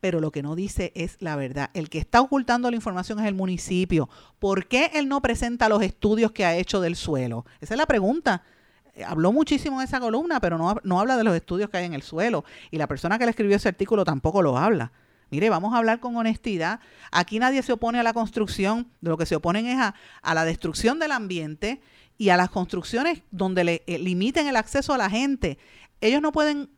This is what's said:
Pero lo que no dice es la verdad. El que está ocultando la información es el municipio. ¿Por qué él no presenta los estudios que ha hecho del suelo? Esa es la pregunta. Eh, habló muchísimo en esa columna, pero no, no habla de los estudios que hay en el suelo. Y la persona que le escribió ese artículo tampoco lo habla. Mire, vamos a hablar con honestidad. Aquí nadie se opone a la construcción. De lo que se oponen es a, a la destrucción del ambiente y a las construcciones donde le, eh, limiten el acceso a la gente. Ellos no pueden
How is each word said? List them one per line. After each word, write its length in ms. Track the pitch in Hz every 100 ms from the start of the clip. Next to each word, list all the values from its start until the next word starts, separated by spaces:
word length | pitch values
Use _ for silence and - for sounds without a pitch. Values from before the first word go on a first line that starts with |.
Pero 200 | 190 170
lo 100 | 156
que 140 | 151
no 100 | 143
dice 380 | 160 196 - 185
es 220 | - 170 -
la 160 | 170
verdad. 360 | 151 135 135 139
El 160 | - 151
que 80 | 160
está 220 | 147 233
ocultando 500 | 262 277 247 240 247
la 60 | 233
información 420 | 220 180 180 214
es 80 | 214
el 80 |
municipio. 760 | 190 185 180 - 180 185 170 127 - - _
¿Por 300 | 202 190 -
qué 240 | 247 311
él 140 | 311 277
no 120 | 277
presenta 480 | 262 233 240 240 220
los 140 | 214
estudios 480 | 208 - 214 214 220
que 140 | -
ha 100 | 185
hecho 260 | 170 180 -
del 140 | 170
suelo? 500 | 170 - 143 127 117 - _
Esa 140 | 151
es 40 | 233
la 80 | 311
pregunta. 580 | 240 190 294 311 180 _ _ _ _ _
Eh, 80 | -
habló 300 | 90 160 170
muchísimo 480 | 247 311 285 302 269
en 80 | 262
esa 100 | 269
columna, 400 | 240 226 339 294
pero 180 | 180 165
no, 200 | 165 214
no 160 | 196 180
habla 160 | 220 262
de 80 |
los 100 | 220
estudios 340 | 170 - 180 208
que 100 | 190
hay 60 |
en 100 | 175
el 80 | 151
suelo. 420 | - 160 220 190 - - -
Y 80 | -
la 80 | 147
persona 320 | 139 170 214
que 60 |
le 60 | 240
escribió 260 | 226 208 202
ese 140 | 220
artículo 340 | 185 196 220
tampoco 360 | 180 143 156 190
lo 160 | 156 123
habla. 360 | 180 202 117 _ _ _ _
Mire, 200 | 139 208
vamos 240 | 180 202
a 40 | 240
hablar 200 | 226 233
con 160 | 247
honestidad. 640 | 233 226 220 - 190 165 220 - - -
Aquí 300 | - 175 214
nadie 240 | 254 269
se 80 | 254
opone 260 | 233 233 240
a 60 |
la 80 | 233
construcción. 800 | 233 220 - 214 - 196 226 240 _
De 100 | 170
lo 80 | 160
que 80 | 160
se 80 |
oponen 320 | 160 170 190 233
es 140 | 254
a, 160 | 226 - - -
a 100 | -
la 120 | 160
destrucción 560 | 160 165 170 156 220 302
del 100 | 311
ambiente 680 | 262 202 180 156 156 208 269 _ _ _ _
y 120 | 202
a 80 | 180
las 140 | 180
construcciones 720 | - 180 190 165 226 302 320 _
donde 320 | 180 190 185
le, 180 | 170 170 -
eh, 100 | 170
limiten 480 | 180 180 208 339 294
el 80 |
acceso 400 | 254 220 277 269
a 40 | 277
la 120 | 196
gente. 480 | 214 269 277 180 135 - - - _
Ellos 220 | 214 277
no 80 | 302
pueden 400 | 311 302 294 285